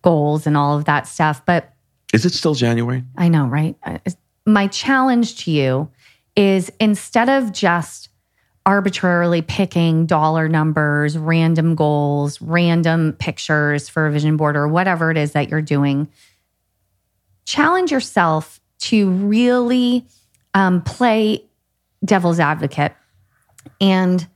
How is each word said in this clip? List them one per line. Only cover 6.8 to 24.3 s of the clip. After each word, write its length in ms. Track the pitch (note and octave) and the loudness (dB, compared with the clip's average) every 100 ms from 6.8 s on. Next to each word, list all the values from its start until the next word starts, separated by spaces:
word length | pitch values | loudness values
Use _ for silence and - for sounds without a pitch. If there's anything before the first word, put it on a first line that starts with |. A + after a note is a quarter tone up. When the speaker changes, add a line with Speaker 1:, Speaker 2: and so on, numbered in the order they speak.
| A3 G3+ - A#3 A#3+ | -2 -2 -2 0 2
Speaker 1:
of 240 | C4+ A#3 | 0 -2
just 580 | F#3 F#3 E3+ D#3 - - _ _ _ _ _ F#3+ | -2 0 0 -4 -14 -20 _ _ _ _ _ 0
arbitrarily 760 | G3+ G3 - F#3 F3 F3 E3+ | 2 0 0 0 2 2 0
picking 640 | E3 - F#3+ F3 E3 D#3+ E3 | -2 -4 -2 0 0 2 2
dollar 440 | D#3+ D#3 D#3+ D#3 | 2 2 0 0
numbers, 680 | D#3+ D#3 D#3 D3+ D3 D3 D#3+ | 0 0 0 0 0 -2 -2
random 580 | D#3 E3 D#3+ D#3+ E3 D#3 | -2 0 2 2 0 2
goals, 680 | D3+ D3 D3 C#3+ C#3+ - | 0 2 0 0 -4 -6
random 720 | D#3+ E3+ F3 E3+ E3 E3 D#3 | -4 0 2 2 2 0 0
pictures 760 | - - A2 - D3+ D3 D3 C#3+ | -2 -8 -8 -2 0 0 -2 -4
for 180 | - D#3 | -2 -2
a 40 | |
vision 260 | D3 D3+ D3+ | 0 0 0
board 180 | D3+ D3 | 0 0
or 120 | D3 | 0
whatever 440 | E3 F#3 E3+ D#3+ | 0 0 0 0
it 60 | D#3+ | 0
is 160 | D3 | -2
that 160 | D3+ C#3+ | -2 -2
you're 120 | D#3 | -4
doing, 460 | D3+ C#3+ C#3+ C#3 D3+ _ _ _ _ _ _ _ _ _ _ _ _ _ - | -2 0 0 0 -4 _ _ _ _ _ _ _ _ _ _ _ _ _ -8
challenge 460 | - D4+ F#4 F4+ | 0 2 2 0
yourself 680 | C#4 - G#3+ E3+ D#3 - - _ _ | -2 -2 0 0 0 -4 -20 _ _
to 300 | - A3 G3 | -2 0 2
really, 960 | F#3 G3+ G#3+ B3 B3 A#3+ B3+ B3 B3 B3 _ _ _ _ G3 | 0 0 2 2 2 0 0 0 -2 -4 _ _ _ _ 0
um, 260 | F#3+ F3+ | 2 0
play 600 | - - B3 A3 G#3+ A3 _ _ _ _ _ _ | -2 -2 0 2 0 -2 _ _ _ _ _ _
devil's 360 | F#3 G3 F3 E3+ | 0 2 2 2
advocate 540 | D3 D#3 C#3+ - D3 _ _ _ _ _ _ _ - _ | 0 0 -4 -2 -4 _ _ _ _ _ _ _ -20 _
and 480 | G3 F#3 F#3 F3+ E3 | 2 2 2 0 -4